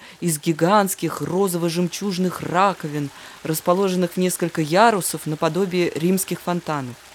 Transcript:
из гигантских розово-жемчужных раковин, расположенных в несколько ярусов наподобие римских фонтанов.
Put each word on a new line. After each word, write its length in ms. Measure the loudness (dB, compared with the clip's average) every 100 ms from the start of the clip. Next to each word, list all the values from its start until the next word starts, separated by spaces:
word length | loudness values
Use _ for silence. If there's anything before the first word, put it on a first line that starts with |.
| -10 -6
из 220 | -4 -2
гигантских 800 | -2 2 4 4 4 0 -4 -4
розово-жемчужных 1200 | -2 0 0 0 -2 0 -2 -2 -4 0 0 -2
раковин, 720 | -2 2 2 2 -6 -4 -6 -8 -20 -12
расположенных 680 | -4 -2 2 2 2 2 0
в 60 | 0
несколько 440 | -2 0 -4 -2
ярусов 640 | 0 4 6 4 -2 -6 -4
наподобие 640 | -2 0 0 0 0 0 0
римских 460 | 2 2 0 -6
фонтанов. 560 | -4 -4 -2 -6 -6 -12 -18